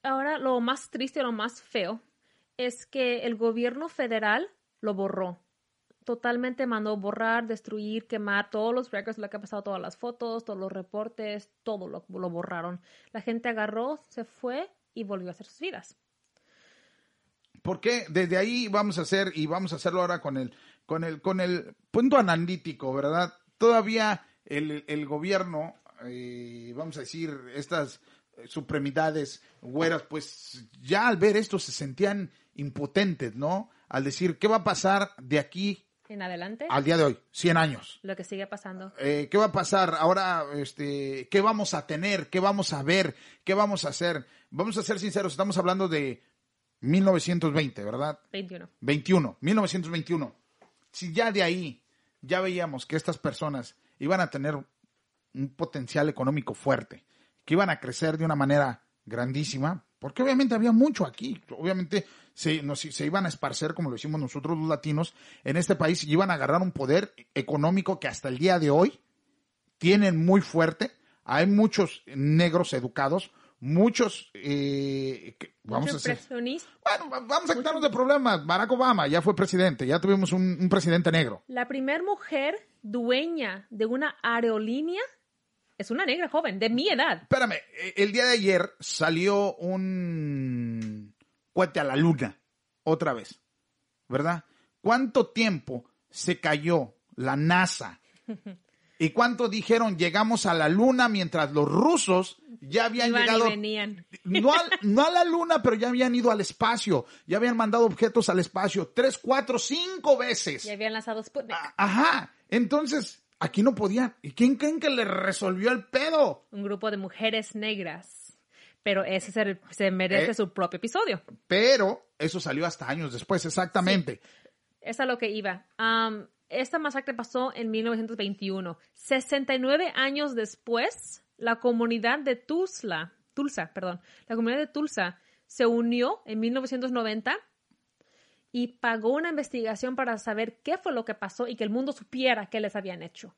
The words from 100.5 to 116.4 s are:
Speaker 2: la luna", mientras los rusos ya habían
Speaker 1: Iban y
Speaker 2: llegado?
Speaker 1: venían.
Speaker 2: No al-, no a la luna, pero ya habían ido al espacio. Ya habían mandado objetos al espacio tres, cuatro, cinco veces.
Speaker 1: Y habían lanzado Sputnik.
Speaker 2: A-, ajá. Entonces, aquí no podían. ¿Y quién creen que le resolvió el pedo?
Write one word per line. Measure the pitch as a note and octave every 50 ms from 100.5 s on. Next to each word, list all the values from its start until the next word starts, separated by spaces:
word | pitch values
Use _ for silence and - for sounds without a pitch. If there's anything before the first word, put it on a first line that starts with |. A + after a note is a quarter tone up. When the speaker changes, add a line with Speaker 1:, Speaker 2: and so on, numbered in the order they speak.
| E3+
Speaker 2:
la | E3 D#3 D3+
luna", | E3+ G3+ A#3 C4 C4 B3+ B3 A#3
mientras | G#3+ G3 F3+ E3 - D#3+ D3+ C#3
los | C#3+ D3+ D3 D3+
rusos | D3 F3+ B3 D#4 F4 D4+ - F#3+ F#3 F#3 F#3 - - _ _ C#4+ A#3 -
ya | - C3+ D3+ A3+ A3+
habían | A#3 A3 A#3+ A#3+ A#3+
Speaker 1:
Iban | A#3 A#3+
y | A#3+
Speaker 2:
llegado? | A3+ A3+ A3+ A#3 A3+
Speaker 1:
venían. | G#3+ G#3 G#3 G#3+ G#3+ G#3+ G#3 G#3 G#3 F3+ - _ - -
Speaker 2:
No | _ F3 F#3 A#3 A3 C4+ D4+
al-, | E4+ E4+ E4 - -
no | G3+ G#3 G3+ B3 D4
a | E4
la | F4+ F4 F4
luna, | F4 E4 E4+ E4+ E4+ E4 D4+
pero | G#3 B3+ A3
ya | G#3+ A#3 B3
habían | B3 B3 B3+ B3 A#3+
ido | B3 A#3 A#3+
al | A3 G#3
espacio. | G3 - - _ A#3 A3 A#3 A3+ - G#3+ E3+ B2+ - - - - _
Ya | - E3+ G#3
habían | A#3 B3 A#3+
mandado | A3+ A3+ G#3 G#3 A#3 A#3
objetos | A3 E3 - A3+ A3 A3+ A#3 - -
al | F3+ F#3
espacio | E3+ - - F#3 G3 G3 - F#3+ E3+ - _
tres, | - B3 C4 - -
cuatro, | - A#3 C4 C4+ A3+ B3 B3+ A#3+
cinco | - - C#4 E4 F4 F#4 F#4+ F4 - D4+ C#4
veces. | A#3+ B3 B3 A3+ - - F3 C#3+ A#2+ -
Speaker 1:
Y | G#3+
habían | G#3 G3 A3 A3
lanzado | A3 A3 G#3+ A#3+ A3 A3
Sputnik. | G#3+ - _ C#4+ B3 A3+ F#3
Speaker 2:
A-, | E3 D#3+ C#3+ _
ajá. | - G3 G3+ F#3+ A#3 D4 E4 - - - - _ _ _ _
Entonces, | - A#3 A#3+ F3 C#4 D4 D#4 B3 C#4+ D4 G3 - - _ _ _ _ _
aquí | E3 D#3 - G3 G#3
no | C4+ A#3
podían. | F#3+ G#3+ F#3+ G3 A#3+ B3+ A#3 - _
¿Y | - D3
quién | - - A#3+ B3 C#4
creen | - D4 D4+ D#4+ D#4+
que | - D4
le | C4+ A#3+ A3
resolvió | G3 C#4+ C#4+ F#3+ F#3+ - - G#3 F#3+ F#3 F#3 G3+ A#3+
el | B3+ A#3+ -
pedo? | _ - C4 C#4+ D#4+ E4 D#4 C#4+ G3+ C#3+ -